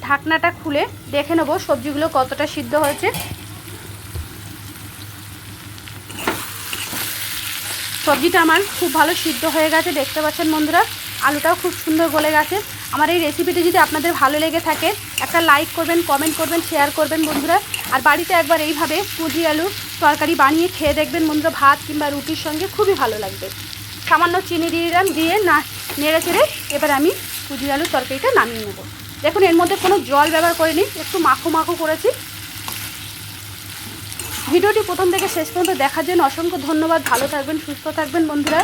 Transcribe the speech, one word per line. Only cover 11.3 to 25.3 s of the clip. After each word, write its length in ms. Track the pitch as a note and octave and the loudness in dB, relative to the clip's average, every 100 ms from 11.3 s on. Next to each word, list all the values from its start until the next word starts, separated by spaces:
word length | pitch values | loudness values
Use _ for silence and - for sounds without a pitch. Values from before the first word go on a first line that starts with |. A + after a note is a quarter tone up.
| D4 D#4+ F4 | 2 2 2
খুব 100 | F4+ - | 0 -4
সুন্দর 220 | - D#4 E4 D4+ | 0 2 4 4
গলে 160 | D4+ D4+ | 4 4
গেছে। 200 | D4 F#4+ G4+ - - | 2 -2 -4 -12 -6
আমার 140 | C4+ D4+ | 0 2
এই 60 | F4 D4+ | 4 2
রেসিপিটি 340 | D4+ F4 F4 E4+ | 0 0 2 4
যদি 100 | F4 | 4
আপনাদের 280 | D4+ D4+ E4 E4 | 4 2 0 2
ভালো 160 | C4+ D4+ | 2 2
লেগে 160 | D#4+ E4 E4 | 0 0 0
থাকে, 200 | D4+ D#4+ G#4 - - | 0 0 -2 -6 -6
একটা 160 | C4 E4+ E4 | 0 2 4
লাইক 180 | C#4+ E4 - | 4 2 -2
করবেন, 220 | D#4+ E4+ E4 | 0 0 2
কমেন্ট 240 | C4+ D#4+ D#4 | 0 0 -2
করবেন, 200 | D#4+ E4+ - | 0 0 0
শেয়ার 200 | D#4+ C#4+ D4 | 2 2 2
করবেন 220 | D4+ D#4+ D#4 | 0 2 0
বন্ধুরা। 280 | C#4+ D4+ E4+ - - - | 0 2 0 0 -8 -2
আর 60 | C4+ D4 | 2 4
বাড়িতে 240 | D4+ E4+ F4+ | 4 4 2
একবার 200 | D4+ E4 D4+ | 4 2 2
এইভাবে 300 | D4+ D#4+ D#4 G4 - | 0 0 0 -2 -4
কুঁদরি 260 | D#4+ D#4 E4 | -2 0 2
আলু 160 | D4+ F4+ - - - | 2 -2 -4 -10 0
তরকারি 320 | D4+ D4 D4+ D#4 | 2 2 0 4
বানিয়ে 260 | C4+ D#4 F4+ - | 4 4 2 0
খেয়ে 220 | D4+ D4 | 0 2
দেখবেন 220 | C#4+ E4 D#4+ | 0 0 2
বন্ধুরা, 240 | D4+ D#4+ E4 | 2 0 4
ভাত 180 | C#4 D4 D#4 | 4 4 0
কিংবা 200 | D4+ D4 | -4 -2
রুটির 320 | C#4+ D4 D#4 | -4 -6 -6
সঙ্গে 220 | D#4+ D#4 F#4+ | -4 -4 -4
খুবই 200 | - G4+ E4+ | 2 2 4
ভালো 140 | B3 G#3+ | 0 0
লাগবে। 220 | G3 G3 G3 - - - - - - | -6 -8 -10 -10 -12 -12 -12 -10 2
সামান্য 260 | D#4 E4+ F4+ F#4+ | 4 4 2 -2
চিনি 200 | E4+ E4 | -2 0
দিয়ে 120 | E4 E4+ | 0 2
দিলাম, 180 | F4 G4 C#4+ | 2 2 2
দিয়ে 180 | E4 | 2